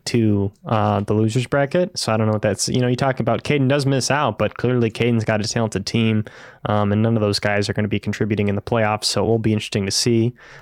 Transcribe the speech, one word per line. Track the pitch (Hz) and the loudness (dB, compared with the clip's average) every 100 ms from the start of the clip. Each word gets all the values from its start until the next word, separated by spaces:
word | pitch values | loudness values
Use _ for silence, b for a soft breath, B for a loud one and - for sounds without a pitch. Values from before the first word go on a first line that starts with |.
| - | -2
to, | 120 110 101 98 - 170 | 0 2 2 0 -6 -4
uh, | 110 107 101 | 0 2 0
the | 101 | 0
loser's | 107 110 120 123 | 0 0 -2 0
bracket. | 143 139 175 180 - | 0 0 0 -2 -4
So | - | -2
I | 110 | 0
don't | 110 | 0
know | |
what | 107 | 0
that's, | 107 98 - | 0 -2 -2
you | 131 | 0
know, | 123 | 0
you | 123 | 0
talk | 135 127 | 0 0
about | 117 113 | -2 -2
Caden | - 147 131 | 0 0 2
does | 143 135 | 2 2
miss | 139 - | 0 0
out, | 135 139 107 | 0 0 0
but | 104 - | -2 0
clearly | 120 127 117 | 0 2 0
Caden's | - 117 117 110 | 0 0 2 2
got | 110 | 0
a | 104 | 0
talented | 120 113 95 98 | -2 -2 -2 -2
team, | 117 113 110 107 B B B - | 0 2 0 -2 B B B -2
um, | 104 104 | 0 2
and | 104 | 2
none | 113 113 | 2 2
of | |
those | 104 101 | 0 0
guys | 104 101 104 | 0 0 0
are | |
gonna | 101 107 | -2 -2
be | 104 | -2
contributing | - 104 107 104 101 | -4 -4 -2 0 0
in | 101 | -2
the | |
playoffs. | - 117 107 107 | -2 0 0 0
So | - - 101 | -2 -2 0
it | |
will | 113 | 2
be | 110 | 2
interesting | 107 - 110 98 | 0 -2 -4 -2
to | |
see. | - - 117 113 - B B | -2 0 2 0 -4 B B